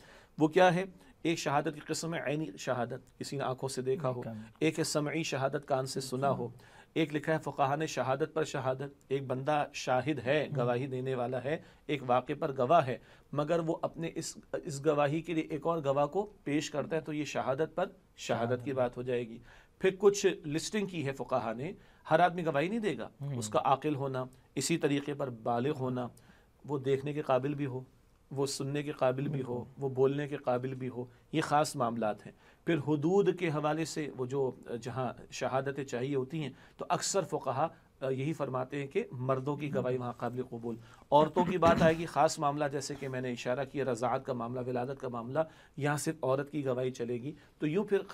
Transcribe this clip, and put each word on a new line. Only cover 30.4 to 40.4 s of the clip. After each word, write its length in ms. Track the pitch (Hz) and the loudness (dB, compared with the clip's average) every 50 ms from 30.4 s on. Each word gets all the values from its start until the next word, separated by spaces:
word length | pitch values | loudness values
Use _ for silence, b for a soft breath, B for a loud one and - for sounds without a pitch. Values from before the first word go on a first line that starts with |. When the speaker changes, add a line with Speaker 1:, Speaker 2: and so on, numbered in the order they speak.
| - 127 123 123 127 131 131 | 0 0 0 0 0 -4 -6
Speaker 1:
भी 120 | 127 127 | -6 -6
हो, 220 | 127 123 120 120 - b b b b - | -8 -6 -8 -10 -10 b b b b -2
ये 80 | 160 | 0
ख़ास 340 | 151 - 147 147 151 143 - | 2 4 4 4 4 2 0
मामलात 500 | 143 123 117 117 117 110 107 104 - - | 0 0 0 0 0 0 0 0 -2 -8
हैं। 80 | 101 - b b b b b b | -18 -20 b b b b b b
फिर 100 | 165 170 | 0 0
हुदूद 540 | 143 127 143 156 147 139 170 190 202 190 180 | 2 2 2 2 2 4 4 6 6 6 4
के 180 | 180 180 180 160 | 4 2 0 0
हवाले 360 | 147 151 147 151 156 160 160 | 0 2 0 0 0 0 -2
से 280 | 156 - 165 151 131 - | -4 -4 -4 -6 -4 -4
वो 100 | 127 127 | -6 -4
जो, 300 | 123 139 139 135 123 123 - - - | -2 0 0 0 0 -2 -6 -8 -8
जहाँ 460 | 117 117 117 123 117 131 127 117 - - - - | -8 -8 -6 -6 -4 -2 -4 -4 -4 -8 -12 -14
शहादतें 520 | - - 135 117 123 135 135 139 135 147 135 | -6 -4 -2 0 0 0 0 -2 -4 -6 -6
चाहिए 320 | - 123 120 127 143 143 | -4 -4 -4 -2 -2 0
होती 240 | 135 127 131 170 160 | -2 -2 -2 -4 -4
हैं, 160 | 151 123 - B B B B B | -4 -6 -8 B B B B B
तो 60 | - | -4
अक्सर 380 | - 170 - - - - 196 160 | -2 -2 0 0 0 0 0 0
फ़ुक़हा, 480 | - 156 143 - 139 123 135 156 170 B B B B B B | 0 -2 -4 -2 -2 0 0 0 0 B B B B B B
अ, 80 | - 131 | -4 -2
यही 240 | 135 127 135 156 156 | -2 0 -2 -2 -2
फरमाते 440 | - 143 131 131 127 127 - - | -2 -2 -2 -2 -4 -4 -4 -4
हैं 100 | 143 139 | -6 -4
कि 180 | 135 - 196 240 - - | -2 -2 -2 -2 -2 -4
मर्दों 440 | 123 127 131 135 - 127 147 147 | -2 0 2 2 2 0 -2 -2
की 120 | 139 151 143 | -2 -2 -2
गवाही 280 | 139 131 123 127 127 | -2 0 0 0 0
वहाँ 200 | 123 123 120 120 - | 0 -2 -6 -6 -4
काबिल 240 | 123 117 123 127 | -6 -4 -4 -4